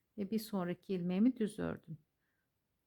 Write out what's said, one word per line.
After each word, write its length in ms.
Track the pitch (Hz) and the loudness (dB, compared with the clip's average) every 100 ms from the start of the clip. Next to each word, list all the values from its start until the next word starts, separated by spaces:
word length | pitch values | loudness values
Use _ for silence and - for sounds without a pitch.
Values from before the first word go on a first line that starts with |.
| _ - | _ -6
ve 120 | 196 | -2
bir 80 | 220 | -2
sonraki 560 | 220 196 175 180 - | -2 -2 -2 -4 -2
ilmeğimi 420 | 185 175 185 240 247 | -2 0 4 4 4
düz 220 | 208 - | -2 -2
ördüm. 400 | 170 - - 160 _ _ _ _ _ _ _ _ | -4 -6 -10 -16 _ _ _ _ _ _ _ _